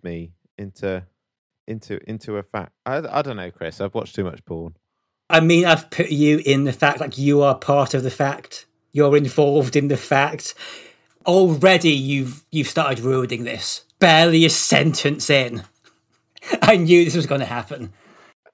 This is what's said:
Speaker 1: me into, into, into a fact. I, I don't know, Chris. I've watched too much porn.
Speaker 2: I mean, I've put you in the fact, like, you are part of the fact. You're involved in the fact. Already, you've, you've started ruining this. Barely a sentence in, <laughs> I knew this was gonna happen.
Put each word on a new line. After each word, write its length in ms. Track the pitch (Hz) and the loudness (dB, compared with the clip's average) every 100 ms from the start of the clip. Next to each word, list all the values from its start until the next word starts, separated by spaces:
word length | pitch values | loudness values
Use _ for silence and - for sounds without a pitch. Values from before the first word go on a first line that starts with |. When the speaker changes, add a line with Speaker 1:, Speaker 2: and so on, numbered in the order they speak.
Speaker 1:
me 260 | 90 85 85 _ _ - | -12 -12 -14 _ _ -16
into, 480 | 101 - 98 92 90 _ _ _ _ _ - | -16 -10 -8 -8 -10 _ _ _ _ _ -14
into, 320 | 110 - 98 - | -14 -12 -12 -12
into 280 | 110 - 104 | -14 -10 -12
a 80 | |
fact. 260 | - 107 - _ 120 | -10 -12 -12 _ -8
I, 120 | 143 | -8
I 220 | 156 147 | -6 -6
don't 140 | 139 104 | -6 -8
know, 140 | 87 | -12
Chris. 300 | - 82 - | -10 -12 -8
I've 120 | 98 | -8
watched 220 | 113 - | -8 -8
too 80 | - | -6
much 220 | 90 64 | -8 -8
porn. 320 | - 82 82 - _ _ _ _ - | -12 -12 -12 -16 _ _ _ _ 0
Speaker 2:
I 120 | 165 | 2
mean, 260 | 160 170 175 | 4 4 4
I've 240 | 160 - | 0 -2
put 200 | - 156 | -6 -2
you 300 | 147 147 151 139 | 2 2 2 2
in 160 | 139 | 0
the 100 | 143 | 0
fact, 280 | - 147 143 | 0 -2 -2
like, 180 | 143 135 | -6 -4
you 240 | 143 143 | 2 4
are 140 | 139 131 | 2 0
part 380 | - 143 131 | 0 0 0
of 100 | 139 | -2
the 80 | 127 | -4
fact. 540 | - 139 139 - - - _ _ | -4 -4 -6 -14 -20 -20 _ _
You're 240 | 143 143 147 | 0 4 4
involved 580 | 135 - 143 147 127 | 2 2 2 2 2
in 140 | 147 143 | 0 0
the 80 | 131 | -2
fact. 580 | - 139 147 160 - - - - - _ _ _ - | 0 0 0 -4 -12 -14 -18 -20 -20 _ _ _ 0
Already, 640 | 185 185 147 185 175 170 | 4 4 4 4 4 2
you've, 540 | 143 135 139 127 - _ | 0 0 -4 -4 -10 _
you've 160 | 156 131 | -6 -4
started 320 | 165 143 117 | -2 -2 -2
ruining 420 | 127 131 123 120 | -2 -2 -2 -6
this. 420 | 123 107 - - _ - | -8 -8 -10 -10 _ 2
Barely 460 | 175 160 170 160 | 4 6 4 4
a 60 | 160 | 4
sentence 800 | - - 143 151 131 143 147 - | 2 2 2 2 0 -4 -2 0
in, 360 | 139 120 110 - _ _ _ _ | 0 0 -8 -14 _ _ _ _
<laughs> 500 | _ _ - - 226 | _ _ -20 -8 0
I 140 | - 196 | 4 4
knew 280 | 165 175 | 6 6
this 120 | 165 170 | 6 0
was 100 | 139 | -2
gonna 180 | 139 | -4
happen. 480 | 127 120 101 139 104 - _ _ _ _ _ | -4 -8 -10 -12 -16 -20 _ _ _ _ _